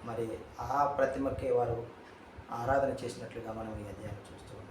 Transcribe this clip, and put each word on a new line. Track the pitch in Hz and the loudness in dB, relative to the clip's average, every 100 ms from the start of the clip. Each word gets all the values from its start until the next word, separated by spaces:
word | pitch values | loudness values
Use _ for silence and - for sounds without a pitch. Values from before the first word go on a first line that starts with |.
మరి | 113 113 113 113 - - | -4 -2 -2 -4 -10 -8
ఆ | 123 139 143 135 | 0 4 6 6
ప్రతిమకే | 131 135 135 120 135 | 4 4 0 0 4
వారు | 120 117 117 117 - - - - - - | 6 6 2 -2 -12 -16 -18 -16 -16 -8
ఆరాధన | 117 120 139 135 123 | -2 4 6 4 2
చేసినట్లుగా | 123 - 113 120 113 | -4 -6 -8 -6 -6
మనం | 110 110 | -6 -6
ఈ | 107 101 | -6 -8
అధ్యాయంలో | 95 101 104 - | -8 -8 -8 -12
చూస్తూ | - - 101 | -16 -14 -14
ఉన్నాం. | 98 | -14